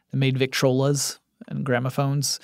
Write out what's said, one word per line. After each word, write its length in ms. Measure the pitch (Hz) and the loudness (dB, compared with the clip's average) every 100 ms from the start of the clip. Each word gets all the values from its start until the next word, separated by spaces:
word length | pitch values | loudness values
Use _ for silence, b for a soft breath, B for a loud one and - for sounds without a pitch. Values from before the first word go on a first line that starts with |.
| b | b
They 60 | 135 | 0
made 200 | 135 127 | 0 2
Victrolas 800 | 131 - 135 127 135 143 - - _ - - | 0 2 2 4 2 0 -2 -8 _ -20 -10
and 180 | 139 139 | -6 0
gramophones. 720 | 120 131 - 139 143 135 - | 0 0 -2 0 0 -2 -6